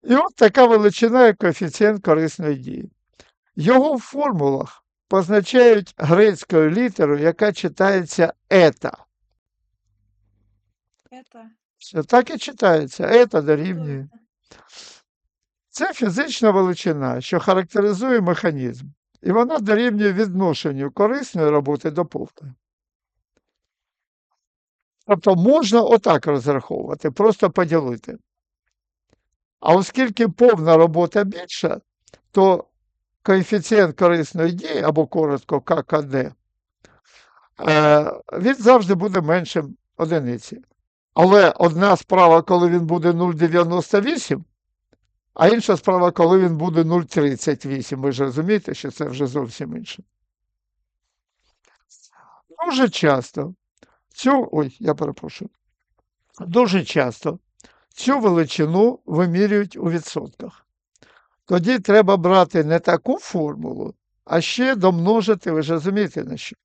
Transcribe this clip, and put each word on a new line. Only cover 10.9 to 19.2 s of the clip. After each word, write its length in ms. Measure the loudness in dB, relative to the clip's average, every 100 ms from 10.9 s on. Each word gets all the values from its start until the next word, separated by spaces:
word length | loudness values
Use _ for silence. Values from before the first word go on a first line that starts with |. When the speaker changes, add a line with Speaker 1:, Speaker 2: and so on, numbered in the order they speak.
| _ _
Speaker 2:
Ета. 380 | -20 _ -20 -20 _ _ _
Speaker 1:
Все 240 | -10 -10
так 280 | 2 2 2
і 80 | -10
читається. 640 | -12 -2 2 2 -2 -6
Ета 360 | 2 4 4 0
дорівнює. 680 | 0 -2 -2 -8 -10 -10 -14
Speaker 2:
Хто 100 | _ _ _ _
це? 520 | -20 _ -20 -20 -20 _ _ _ _ _ _ _ -8
Speaker 1:
Це 120 | -8
фізична 580 | -4 -4 -2 -6 0 2
величина, 680 | 2 0 -2 -4 -4 -4 -6
що 200 | -4 -4
характеризує 800 | 0 -2 -2 -2 -2 -2 -2 0
механізм. 680 | 0 -2 -4 -4 -8 -10 -20 _ _ _